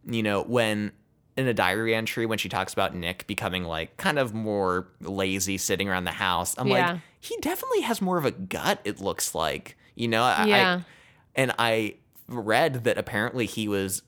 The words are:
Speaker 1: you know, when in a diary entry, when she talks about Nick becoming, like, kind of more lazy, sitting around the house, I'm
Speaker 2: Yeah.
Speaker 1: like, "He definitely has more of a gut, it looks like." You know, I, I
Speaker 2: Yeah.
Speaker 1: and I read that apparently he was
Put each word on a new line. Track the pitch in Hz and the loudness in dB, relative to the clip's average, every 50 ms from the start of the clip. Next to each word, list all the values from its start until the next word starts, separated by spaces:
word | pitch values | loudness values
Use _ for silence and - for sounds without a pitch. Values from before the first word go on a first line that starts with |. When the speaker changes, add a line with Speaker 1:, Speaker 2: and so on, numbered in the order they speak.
| _ | _
Speaker 1:
you | - 120 117 107 | -2 -2 0 0
know, | 107 101 98 - | 2 0 0 0
when | - 120 123 113 110 107 104 104 101 - _ _ _ _ _ _ _ _ | 0 2 2 2 2 2 0 -2 -6 -8 _ _ _ _ _ _ _ _
in | - 135 | -2 0
a | 127 117 | 0 2
diary | 110 98 90 92 107 113 113 113 | 4 4 2 2 2 2 2 2
entry, | 110 113 110 - 127 113 | 2 0 -2 -2 -2 0
when | 110 110 104 | 0 0 -2
she | - 92 | -2 -4
talks | - 98 95 - - | -2 -2 -2 -2 0
about | - 98 87 69 | 0 0 0 -2
Nick | 90 85 85 92 - - | -4 -6 -6 -6 -6 -8
becoming, | - 104 - - 98 87 92 90 | -8 -6 -4 -4 -2 -2 -4 -4
like, | 82 82 80 82 - _ | -4 -4 -6 -6 -8 _
kind | - - 190 147 147 | -4 -2 0 2 2
of | 135 117 104 | 0 0 -2
more | 113 110 107 104 101 98 92 90 92 90 - _ _ | -6 -2 0 0 2 2 2 2 0 -2 -6 _ _
lazy, | - 82 98 98 95 95 95 98 92 98 95 | -10 -6 -2 0 0 2 2 0 0 -2 -2
sitting | 92 - - 101 90 98 | -2 0 0 0 0 0
around | 101 92 92 90 | 0 0 0 0
the | 87 | -2
house, | 82 - 101 92 90 85 90 - - | -2 0 0 2 2 2 0 -2 -4
I'm | - 127 | -2 0
Speaker 2:
Yeah. | 135 - 190 180 175 175 | 2 2 2 2 2 0
Speaker 1:
like, | 170 - - _ _ | -4 -10 -16 _ _
"He | - - 466 | -10 -8 -8
definitely | 453 - 294 359 381 - 523 494 403 | -4 -4 -4 -4 -4 -4 -2 0 0
has | 294 233 233 - | 0 0 -2 0
more | 196 185 185 | 0 0 0
of | 175 143 | 2 0
a | 123 | 0
gut, | - - 95 92 - 87 - - 104 - - | -2 -2 -8 -6 -6 -2 0 -2 -2 -2 -2
it | 101 - - | -6 -6 -4
looks | 95 98 80 - - - - | -4 -4 -2 -2 -4 -4 -2
like." | 78 80 78 69 - - - - _ _ - _ | 0 0 0 0 -4 -8 -14 -20 _ _ -20 _
You | - 117 | -4 -2
know, | 117 113 110 120 | 0 2 4 4
I, | 127 95 78 - | 4 4 4 4
I | |
Speaker 2:
Yeah. | 214 208 202 190 185 175 180 175 - - - - - _ _ _ _ _ | 6 6 6 6 4 2 0 -4 -10 -18 -20 -20 -20 _ _ _ _ _
Speaker 1:
and | - 135 127 - - | 0 0 0 2 2
I | 117 117 113 113 110 101 - - _ _ _ - - | 2 2 2 2 0 -2 -6 -10 _ _ _ -20 -16
read | - 123 120 104 104 110 123 160 160 135 123 110 | -10 -8 -6 0 2 4 4 4 2 0 0 0
that | 117 98 | 0 0
apparently | - 101 - - 104 107 123 - 127 117 | 0 -2 -4 -2 -2 -2 -2 -2 -2 -4
he | 104 - 117 110 | -2 -2 -4 -2
was | 104 104 98 98 95 92 - - | 0 0 0 0 -2 -4 -6 -8